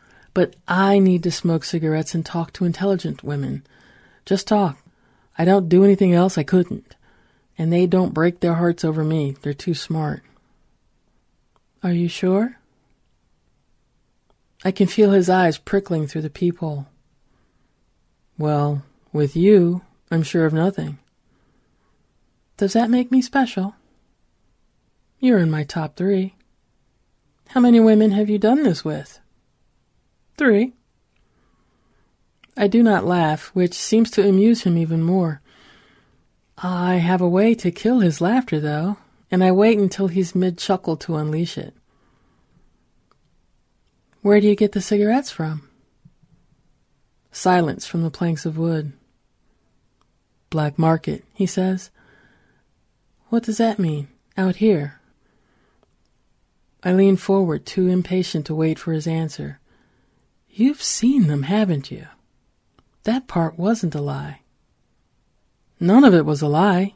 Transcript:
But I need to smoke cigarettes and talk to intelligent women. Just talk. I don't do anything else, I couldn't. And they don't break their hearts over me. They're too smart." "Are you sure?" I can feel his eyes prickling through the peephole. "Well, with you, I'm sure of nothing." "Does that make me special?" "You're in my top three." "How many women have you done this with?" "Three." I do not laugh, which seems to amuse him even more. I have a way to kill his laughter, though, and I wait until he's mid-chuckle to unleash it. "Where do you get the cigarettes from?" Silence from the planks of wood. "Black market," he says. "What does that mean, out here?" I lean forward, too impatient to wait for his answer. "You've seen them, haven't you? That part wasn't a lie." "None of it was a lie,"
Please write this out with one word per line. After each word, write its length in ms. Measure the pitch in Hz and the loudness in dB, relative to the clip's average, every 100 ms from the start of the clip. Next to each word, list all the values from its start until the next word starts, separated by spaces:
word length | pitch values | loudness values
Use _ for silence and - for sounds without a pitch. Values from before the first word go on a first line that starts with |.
| _ _ _ | _ _ _
But 220 | 185 175 - - | -2 -2 -4 -4
I 300 | 180 196 202 | 0 2 4
need 240 | 190 180 | 4 2
to 80 | 170 | 0
smoke 340 | - 175 160 | -2 -2 -2
cigarettes 520 | - 170 156 156 160 165 | -4 -4 -2 -2 -4 -6
and 100 | - | -6
talk 280 | 170 160 | -8 -8
to 120 | - 180 | -4 -4
intelligent 580 | 170 202 185 165 143 | -2 -2 -2 -4 -10
women. 400 | 143 143 135 139 - _ _ _ _ _ - | -8 -6 -6 -10 -14 _ _ _ _ _ -6
Just 220 | 190 - | -6 0
talk. 320 | 208 185 135 _ _ _ _ _ - | 0 0 -4 _ _ _ _ _ -2
I 80 | 170 | 2
don't 240 | 196 170 | 2 4
do 140 | 180 | 4
anything 320 | 202 196 190 175 | 6 4 4 4
else, 200 | 185 165 | 2 -2
I 80 | |
couldn't. 520 | 147 185 175 - - _ _ _ _ _ _ - | 0 0 0 -6 -14 _ _ _ _ _ _ -6
And 120 | 165 | -2
they 140 | 175 180 | 0 2
don't 280 | 185 185 | 2 0
break 260 | 156 175 175 | 0 -2 0
their 160 | 175 170 | -2 0
hearts 280 | 175 170 | 0 -2
over 200 | 160 156 | -4 -2
me. 320 | 156 160 143 139 | -2 -2 -4 -6
They're 100 | 147 | -10
too 220 | 143 - 151 | -8 -6 -6
smart." 480 | - 160 147 104 - _ _ _ _ _ _ _ _ _ _ _ _ _ _ _ | -6 -4 -4 -8 -14 _ _ _ _ _ _ _ _ _ _ _ _ _ _ _
"Are 100 | 180 | -4
you 140 | 170 170 | -2 -2
sure?" 500 | - 185 190 240 - _ _ _ _ _ _ _ _ _ _ _ _ _ _ _ _ _ _ _ _ 190 | -2 0 0 -2 -8 _ _ _ _ _ _ _ _ _ _ _ _ _ _ _ _ _ _ _ _ -6
I 60 | |
can 160 | 190 190 | 0 0
feel 240 | - 208 | 4 4
his 180 | 196 180 | 4 4
eyes 300 | 185 175 - | 2 2 0
prickling 480 | - 202 - 160 147 | -4 -4 -2 -4 -4
through 160 | 156 | -6
the 80 | 156 | -10
peephole. 560 | - 175 170 160 147 139 _ _ _ _ _ _ _ _ _ _ _ _ _ _ - | -4 -4 -4 -8 -10 -14 _ _ _ _ _ _ _ _ _ _ _ _ _ _ -6
"Well, 460 | 151 147 147 143 - _ _ | -2 0 -2 -4 -8 _ _
with 220 | 151 143 165 | -4 -2 2
you, 480 | 190 208 170 180 - _ _ | 4 6 4 -2 -8 _ _
I'm 140 | 165 | -4
sure 240 | 147 170 160 | -2 0 0
of 60 | |
nothing." 440 | 156 180 190 151 143 _ _ _ _ _ _ _ _ _ _ _ _ _ _ _ - | 0 -2 -2 -10 -12 _ _ _ _ _ _ _ _ _ _ _ _ _ _ _ -6
"Does 160 | 196 | -2
that 160 | 226 226 | 0 2
make 220 | 247 247 | 0 2
me 100 | 262 | 0
special?" 540 | 247 277 247 - 196 - _ _ _ _ _ _ _ _ _ _ _ _ _ _ | 0 -2 -2 -4 -8 -10 _ _ _ _ _ _ _ _ _ _ _ _ _ _
"You're 180 | 254 214 | 0 2
in 140 | 165 | 0
my 120 | 156 | -2
top 320 | 147 170 156 - | -6 -8 -8 -6
three." 380 | 185 196 190 - _ _ _ _ _ _ _ _ _ _ _ | -2 -2 -4 -10 _ _ _ _ _ _ _ _ _ _ _
"How 120 | 254 | 2
many 180 | 240 233 | 4 6
women 300 | 220 214 214 | 6 6 4
have 200 | 196 208 | 2 0
you 80 | 208 | 0
done 240 | 214 277 | 2 2
this 200 | 262 156 | 0 -2
with?" 360 | 156 151 - - _ _ _ _ _ _ _ _ _ _ _ - | -6 -8 -12 -20 _ _ _ _ _ _ _ _ _ _ _ -2
"Three." 360 | 277 202 254 - _ _ _ _ _ _ _ _ _ _ _ _ _ _ _ _ _ - | 2 2 2 -6 _ _ _ _ _ _ _ _ _ _ _ _ _ _ _ _ _ -2
I 80 | 202 | 0
do 140 | 226 | 4
not 240 | 226 190 107 | 4 4 2
laugh, 460 | 180 156 156 - | 0 0 -2 -4
which 220 | 185 180 - | -2 -2 -2
seems 340 | - 220 226 | -2 0 2
to 180 | - 196 | 2 2
amuse 360 | 190 220 233 | 4 4 2
him 120 | 180 170 | 0 0
even 280 | 160 165 | 0 -2
more. 360 | 165 190 165 147 _ _ _ _ _ _ _ _ _ _ _ - | 0 0 -2 -4 _ _ _ _ _ _ _ _ _ _ _ -10
I 380 | 180 180 180 180 | -6 -2 0 0
have 260 | 170 185 | 0 0
a 80 | 175 | 2
way 240 | 185 220 | 2 2
to 160 | 226 180 | 2 -2
kill 300 | - 220 254 | -2 0 2
his 220 | 180 151 | 2 0
laughter, 380 | 170 254 247 151 | 0 0 -2 -4
though, 380 | 151 147 180 208 _ _ _ | -4 -4 -4 -6 _ _ _
and 140 | 185 | 0
I 80 | 185 | 2
wait 260 | 185 214 214 | 4 4 4
until 300 | 196 196 196 | 0 -2 -2
he's 260 | 180 175 | -2 -2
mid-chuckle 640 | 180 185 170 - 185 - 160 | -2 -2 -4 -4 -4 -4 -8
to 180 | - 156 | -6 -6
unleash 420 | 151 156 175 151 | -4 -4 -6 -8
it. 160 | - - _ _ _ _ _ _ _ _ _ _ _ _ _ _ _ _ _ _ _ _ _ _ _ _ | -14 -18 _ _ _ _ _ _ _ _ _ _ _ _ _ _ _ _ _ _ _ _ _ _ _ _
"Where 180 | 202 208 | 2 4
do 60 | 208 | 4
you 80 | 202 | 4
get 160 | 208 | 0
the 100 | 202 | -2
cigarettes 480 | - 208 208 254 277 | -2 0 2 0 -2
from?" 400 | - 156 156 - _ _ _ _ _ _ _ _ _ _ _ _ _ _ _ _ | -8 -8 -8 -12 _ _ _ _ _ _ _ _ _ _ _ _ _ _ _ _
Silence 540 | - 185 180 156 - - | -4 2 2 2 -4 -8
from 160 | 170 | -4
the 80 | 165 | -4
planks 380 | - 170 160 165 | -4 -4 -4 -6
of 100 | 156 | -4
wood. 360 | 165 160 151 - _ _ _ _ _ _ _ _ _ _ _ _ _ _ _ | -2 -4 -6 -12 _ _ _ _ _ _ _ _ _ _ _ _ _ _ _
"Black 300 | 156 151 143 | -4 -2 0
market," 440 | 160 165 - 147 - - | 2 0 -2 -10 -12 -4
he 100 | 190 | -4
says. 460 | - 185 190 - _ _ _ _ _ _ _ _ _ _ _ _ _ _ | -2 -2 -4 -8 _ _ _ _ _ _ _ _ _ _ _ _ _ _
"What 140 | 233 | -4
does 140 | 233 214 | -2 -2
that 200 | 226 208 | -2 0
mean, 300 | 165 147 139 _ _ - | -2 -4 -8 _ _ -4
out 180 | 190 180 | -2 0
here?" 460 | 214 170 147 - _ _ _ _ _ _ _ _ _ _ _ _ _ _ _ _ _ _ | 2 2 -2 -12 _ _ _ _ _ _ _ _ _ _ _ _ _ _ _ _ _ _
I 120 | 180 | 0
lean 240 | 185 196 190 | 4 4 2
forward, 480 | - 196 175 147 - | 2 0 0 -4 -6
too 220 | - 180 | -2 0
impatient 580 | 180 175 185 175 160 139 | 0 -2 -4 -4 -6 -6
to 100 | 156 | -2
wait 240 | 160 160 | -2 -2
for 140 | - | -6
his 120 | 160 160 | -6 -4
answer. 540 | 160 156 - 143 143 _ _ _ _ _ _ _ _ _ | -4 -6 -8 -14 -16 _ _ _ _ _ _ _ _ _
"You've 320 | - 262 294 | -2 0 0
seen 460 | - - 233 277 160 | -6 -2 0 2 2
them, 160 | 143 | 0
haven't 480 | 139 208 202 147 - | -2 0 0 -2 -6
you? 160 | - - _ _ _ _ _ _ _ _ _ | -16 -18 _ _ _ _ _ _ _ _ _
That 240 | - 254 - | -4 -4 -4
part 320 | 175 165 165 | -4 -4 -2
wasn't 360 | 190 226 165 147 | -4 -2 -4 -6
a 60 | |
lie." 400 | 143 139 147 143 _ _ _ _ _ _ _ _ _ _ _ _ _ _ | -6 -8 -10 -16 _ _ _ _ _ _ _ _ _ _ _ _ _ _
"None 280 | 170 226 277 | 4 6 8
of 80 | |
it 120 | 175 151 | 6 2
was 160 | 143 | -2
a 60 | 151 | 0
lie," 480 | 151 202 180 196 | 2 2 0 -2